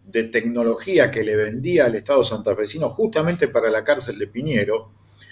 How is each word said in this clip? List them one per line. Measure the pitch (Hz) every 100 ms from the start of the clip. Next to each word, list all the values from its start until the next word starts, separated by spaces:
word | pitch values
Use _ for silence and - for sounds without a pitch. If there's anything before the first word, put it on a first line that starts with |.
de | - 113
tecnología | 113 117 117 120 117 113 - 175 123
que | 113
le | 107 107
vendía | 107 117 151 175 127
al |
Estado | 110 - 139
santafesino | 113 107 104 98 107 160 139
justamente | - 220 160 160 175 139
para | 120 110
la | 110
cárcel | 110 139 123 104
de | 101
Piñero, | 120 151 120 101 110 - _ - - -